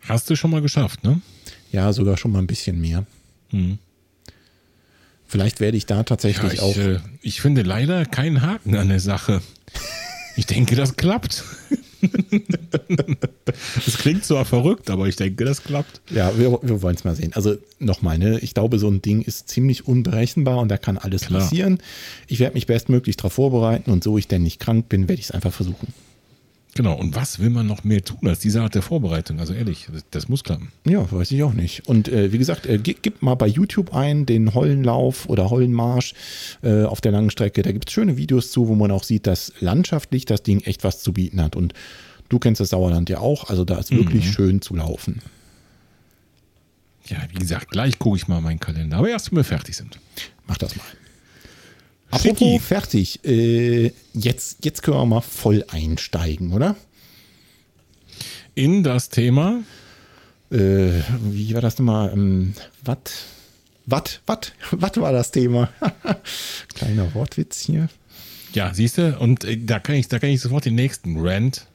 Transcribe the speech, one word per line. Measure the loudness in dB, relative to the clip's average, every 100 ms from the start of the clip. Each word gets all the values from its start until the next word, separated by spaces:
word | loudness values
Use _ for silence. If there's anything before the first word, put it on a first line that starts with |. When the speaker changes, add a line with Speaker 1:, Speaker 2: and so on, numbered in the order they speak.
Speaker 1:
Hast | -2 -2 0
du | 0
schon | 2
mal | 2
geschafft, | 0 0 -2 0
ne? | 2 2 0 -20 -20 -20 _
Speaker 2:
Ja, | 0 0
sogar | 2 2 2
schon | 0
mal | 0
ein | 0
bisschen | -2 -4 -2
mehr. | -2 -2 -4 _ _ _ _
Speaker 1:
Hm. | -2 -2 -4 _ _ _ _ -20 _ _ _ _ _ _ _ _ _ _
Speaker 2:
Vielleicht | 0 0 0
werde | 0 0
ich | 0
da | -2
tatsächlich | 0 0 0 0 -2
Speaker 1:
Ja, |
ich, | 0
Speaker 2:
auch | 0 2
Speaker 1:
äh, | 0 0 -4 -12
ich | -10 -2
finde | 2 2
leider | 2 0 0 0 -2
keinen | -2 0 2
Haken | 0 -2 0 2
an | 4
der | 2
Sache. | 0 -4 0 -2 -2 -20 -16 -12 -12 -12 -14 -14 -10 -6
Ich | -2
denke, | 2 2 2
das | 0 0
klappt. | 0 0 -4 -8 -10 -18 -6 -6 -6 -2
<laughs> | 0 0 0 -2 0 -6 -2 -6 -2 -2 0 -2 -4 -6 -8
Das | -6 -6 -4 -4 0
klingt | 0 0
zwar | 0 0 2
verrückt, | 2 2 0 -2
aber | -2 0
ich | 0
denke, | -2 0
das | -2 -2
klappt. | -4 -6 -6 -12 -6
Speaker 2:
Ja, | 0 2 4
wir, | 4 4
wir | 0 0
wollen's | 0 0
mal | -2 -2
sehen. | -4
Also | -2 0 0 -6 _
nochmal, | -2 0 0 2
ne? | 2 2
Ich | -2
glaube, | 0 2 2
so | 2
ein | 0
Ding | 2 0
ist | -2 -8 -6
ziemlich | 0 2 0 2
unberechenbar | 2 2 0 0 0 0 2
und | 2
da | 0
kann | 0 -4
alles | -2 -4
Speaker 1:
Klar. | 0 0
Speaker 2:
passieren. | 0 2 2 0 -2 -18 -18 -18 -8
Ich | 0
werde | 0
mich | 0 0
bestmöglich | 0 4 2 2 -2
darauf | -2
vorbereiten | 0 2 4 2 0 2
und | 0
so | 2 0
ich | 2
denn | 0
nicht | 0 -2
krank | 0 0 2
bin, | 0 0
werde | -2
ich's | -4
einfach | -4 -4
versuchen. | -2 -6 -6 -10 -14 _ _ _ _ _ _ _ -2
Speaker 1:
Genau, | 0 0
und | -2 -4
was | -6 -2
will | 0
man | 2 0
noch | -2
mehr | 0 0 0
tun | -4 -2
als | 0
diese | 0 0
Art | 0 -2
der |
Vorbereitung? | -2 -2 0 -2 -4 -6
Also | -6
ehrlich, | -4 -4 -6 -10
das, | -16 -10
das | -10 -4
muss | -4
klappen. | -2 -6 -6 _ 0
Speaker 2:
Ja, | 2 2
weiß | -2 0
ich | 2
auch | 2
nicht. | 2 -2 -4 2
Und, | 2 4
äh, | 2 2
wie | 2
gesagt, | 0 -2 0
äh, | 0
gi-, | 0 -2
gib | -4 -2
mal | 0
bei | 2 2
YouTube | 2 0 0 -2 0
ein, | 0 0 2
den | 4 4
Hollenlauf | 4 2 2 2 2 0 -2 -2
oder | 0 2
Hollenmarsch, | 2 2 2 2 0 -2 -8 -16 -14 -14 -6
äh, | 2 4
auf | 4 2
der | 2
langen | 4 2
Strecke. | 2 -2 2
Da | 0
gibt's | -2 -4
schöne | 0 2 0
Videos | 2 0 0
zu, | 0 2
wo | 4
man | 4
auch | 2
sieht, | 0 0 2
dass | 0 -2 -4
landschaftlich | 0 2 2 -2 -2 -4 0
das | -2
Ding | 2 0
echt | 0 -4
was | -2 -2
zu | -4
bieten | -2 -2 0
hat. | -2 0
Und | -4 -4 -20 -20 -20 -20 -2
du | 2
kennst | 2 2
das | 2
Sauerland | 2 2 2 0
ja | -2
auch, | 0 -2 -2
also | -2 0
da | -2
ist | 0
wirklich | 2 4 4 2
Speaker 1:
Mhm. |
Speaker 2:
schön | 2 4 2
zu | 0 -4
laufen. | -4 -6 -6 -8 -12 _ _ _ _ _ _ _ _ _ _ _ _ _ _ _ _ _ -12
Speaker 1:
Ja, | -10 -8
wie | -6
gesagt, | -4 -4 -6
gleich | -2 -2 0
gucke | 0 0
ich | 0
mal | -2
meinen | 0 -4
Kalender. | -4 -4 -2 0
Aber | 0
erst, | 0 0
wenn | 0
wir |
fertig | 2 -2 -6 -12
sind. | -14 -20 _ -18 -18 _ -10
Speaker 2:
Mach | -6
das | -6 -8
mal. | -14 -20 -20 _ _ -20 -20 -20 -20 -20 _ _ _
Speaker 1:
Schicki. | 2 2
Speaker 2:
Apropos | 4 4 4 2
fertig, | -2 2 0 0 -4
äh, | 0 2 4 2 2 2 0 -2 _ -4
jetzt, | -2 -2 -6 -6 -6
jetzt | -4
können | 0 2
wir | 2
mal | 2
voll | -2 -2 2 2 2
einsteigen, | -6 -4 -4 -4 -4 -4 -4 -2
oder? | 0 0 -2 -8 _ _ -20 _ _ _ _ _ _ _ _ _ -16 -16 -16 -12 0
Speaker 1:
In | 2 4
das | 4 0 0
Thema? | 0 4 4 2 0 -6 -16 -20 -20 -20 -20 _ _ _
Speaker 2:
Äh, | 2 4 4 4 2 0 -2 -2
wie | -2 -2
war | 0
das | 0 2
nochmal? | 2 2 0
Ähm, | 2 2 2 0 -4 -14 _
wat? | -6 -6 -8 -16 -16 -20 -20 _ _ _ -4
Wat? | -2 -2 -12 -6
Wat? | -6 -6 -16 -6
Wat | -2 -2 0
war | 0
das | 0 0
Thema? | 0 2 2 0 -2 -6 -4 -4 -4
<laughs> | -6 -12 -12 -14 -14
Kleiner | -6 -2 0 -2
Wortwitz | -2 -6 -4 -6 -6
hier. | -4 -2 -2 -6 _ -20 -20 -20 -8
Speaker 1:
Ja, | -4 -4
siehste, | 0 0 2 0 2
und, | 2 2
äh, | 0 -6
da | -2 -4
kann | 0
ich, | -2 0
da | -2
kann | 0
ich | 0
sofort | 0 -2 0
den |
nächsten | 0 0 -4 -6 -2
Rant | 0 0 0 -2 -14